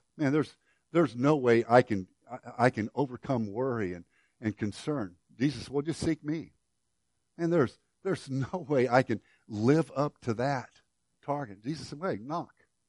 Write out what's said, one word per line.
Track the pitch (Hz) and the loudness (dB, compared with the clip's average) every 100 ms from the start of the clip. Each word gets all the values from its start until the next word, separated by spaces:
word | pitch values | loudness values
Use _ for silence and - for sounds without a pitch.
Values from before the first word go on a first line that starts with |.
| _ - | _ -4
man, | 147 | 0
there's, | 151 139 - _ _ _ | 0 -2 -8 _ _ _
there's | 160 147 117 | 0 0 2
no | 139 151 | 2 4
way | 123 117 113 | 6 4 6
I | 120 | 6
can, | - 101 92 _ _ | 6 0 -4 _ _
I, | 120 120 120 120 | -16 -12 2 2
I | |
can | 127 107 117 | 2 -4 -4
overcome | 143 120 - 127 107 | -4 -6 -4 -4 -4
worry | 101 131 117 95 | -4 -4 -2 -4
and, | 87 87 _ _ _ | -6 -12 _ _ _
and | 110 101 | -6 -4
concern. | 107 - - 147 98 87 _ - | -6 -6 -6 -6 -6 -10 _ -2
Jesus, | 135 120 90 | -2 -2 -6
"Well, | 135 | -6
just | 151 160 | -6 -4
seek | 165 160 | -4 -4
me." | 147 160 113 _ _ _ _ _ _ _ _ - | -6 -8 -10 _ _ _ _ _ _ _ _ -6
And | 170 | 0
there's, | 170 120 - _ _ | 4 2 0 _ _
there's | 190 175 - | -6 -4 -4
<laughs> | |
no | 135 131 185 147 | -6 -4 -6 0
way | 143 123 | 2 4
I | 123 | 4
can | 127 110 - _ _ | 4 -2 -6 _ _
live | 104 113 156 156 - | 0 4 4 2 -2
up | 143 - | -4 -4
to | - 107 | -6 -4
that | 131 135 113 _ _ _ _ _ - | -2 -4 -8 _ _ _ _ _ -8
target. | 143 131 98 | -6 -8 -10
Jesus | 110 156 127 | -10 -8 -10
said, | 147 | -8
"Hey, | 185 113 | -6 -6
knock, | 117 170 143 _ _ _ | -6 -8 -8 _ _ _